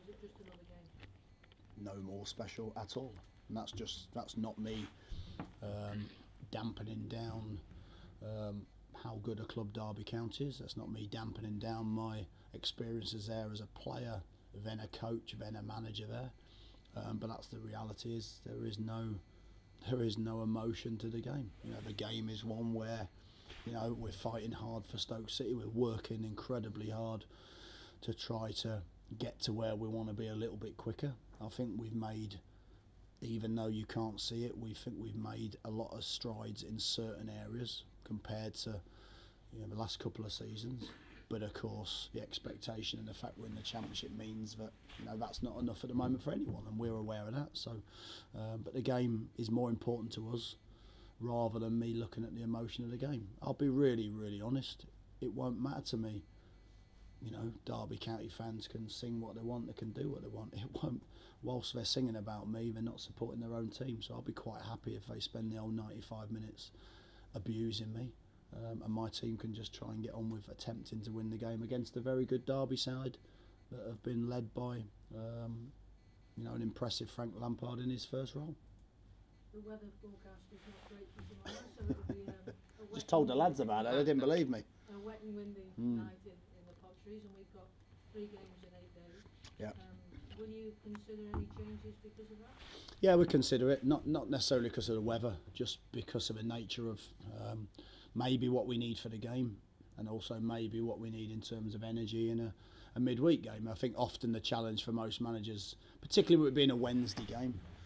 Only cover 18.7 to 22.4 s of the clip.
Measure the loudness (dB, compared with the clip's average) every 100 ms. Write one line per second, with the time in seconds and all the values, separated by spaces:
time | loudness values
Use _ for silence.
18.7 | -2 -2 0 0 -2 -6 -18 -20 -20 -20
19.7 | -8 0 4 4 4 0 2 2 4 2
20.7 | 0 0 -2 -2 -2 -2 -2 -4 -6 -8
21.7 | -6 -4 -2 -2 0 -2 -2